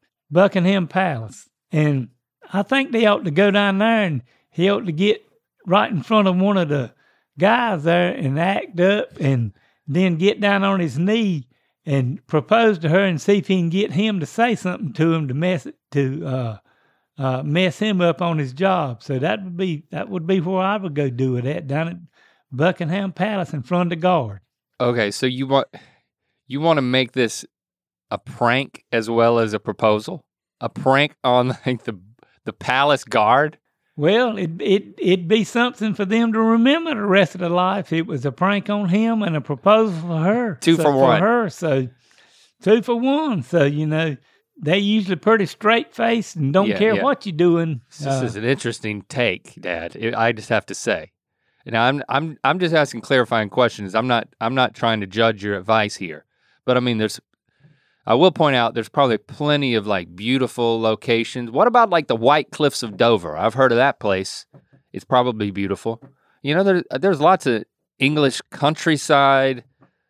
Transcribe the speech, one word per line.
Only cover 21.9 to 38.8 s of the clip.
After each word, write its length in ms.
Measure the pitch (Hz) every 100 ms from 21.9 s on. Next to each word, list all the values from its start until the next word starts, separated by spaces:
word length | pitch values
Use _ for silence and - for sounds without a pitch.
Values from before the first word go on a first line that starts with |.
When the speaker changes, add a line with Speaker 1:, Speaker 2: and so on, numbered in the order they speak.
| 175 170 _ _ _ _
Speaker 1:
Buckingham 600 | 127 170 180 160 185 196
Palace 400 | 160 196 208 175
in 100 | 147
front 260 | - 175 180
of 20 |
the 60 | 170
guard. 380 | 180 170 113 98 - _ _ -
Speaker 2:
Okay, 300 | 123 120 104
so 160 | - 131
you 200 | 127 135
want, 220 | 135 - - - _ _ _ _ _ _
you 140 | 135
wanna 220 | 165 156
make 300 | 127 131 123
this 320 | 131 113 - - _ _ _ _ _ _
a 80 | 107
prank 680 | - - 120 127 135 - _
as 160 | 120 110
well 300 | 117 117 117
as 140 | 113
a 80 | 107
proposal? 640 | - 98 110 107 - 185 - _ _ _
A 80 | 120
prank 460 | - 139 135 147 -
on, 260 | 131 123 123
<laughs> 180 | - 131
like, 180 | 123
the, 140 | - 98 98 _ _ _
the 80 | -
palace 520 | - - 127 143 139
guard? 540 | - 113 107 131 151 - _ _ _
Speaker 1:
Well, 440 | - 151 220 247 208
it, 120 | 170 170
it, 340 | 147 196 - -
it'd 300 | 208 185 170
be 160 | 220
something 480 | 196 233 240 - 214
for 140 | 196 196
them 260 | 220 233
to 80 | 220
remember 540 | 226 226 240 320 330
the 100 | 233
rest 300 | 208 190 185
of 60 | 180
their 80 | 175
life. 420 | 175 185 196 156
It 140 | 165 165
was 180 | 147
a 80 | 135
prank 380 | 120 190 202 -
on 180 | 208